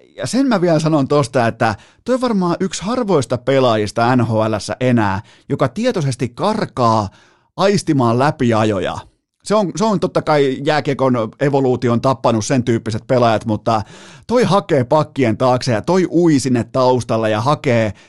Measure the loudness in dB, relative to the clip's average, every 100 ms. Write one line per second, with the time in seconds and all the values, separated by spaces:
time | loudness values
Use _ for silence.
0 | -20 -12 -4 -2 0 2 2 2 2 0
1 | 2 0 0 0 0 0 -2 -2 -10 _
2 | -4 -2 0 0 0 -2 -4 -6 -6 -4
3 | 0 0 0 -4 0 2 2 2 -2 0
4 | 2 2 2 0 0 -4 -6 -4 0 2
5 | 0 -2 -8 -16 -8 -2 -2 -2 -2 -2
6 | -2 -4 -6 -4 -4 -2 -4 0 2 2
7 | -2 -8 _ _ _ -2 0 0 0 0
8 | 2 2 0 0 0 2 0 -2 -4 -8
9 | -12 _ _ _ -2 0 0 -2 -2 0
10 | -2 -2 0 2 2 0 -2 -2 -2 0
11 | 0 0 -2 -4 0 2 0 0 0 0
12 | 0 0 0 0 0 0 0 -2 -2 -8
13 | -2 2 2 0 -2 -4 -2 -2 -4 -14
14 | -20 -18 -4 0 2 0 0 0 2 0
15 | 0 -2 -2 2 0 0 0 -2 0 0
16 | 0 2 2 2 2 0 0 0 2 2
17 | 0 -2 0 0 0 -2 0 0 0 -4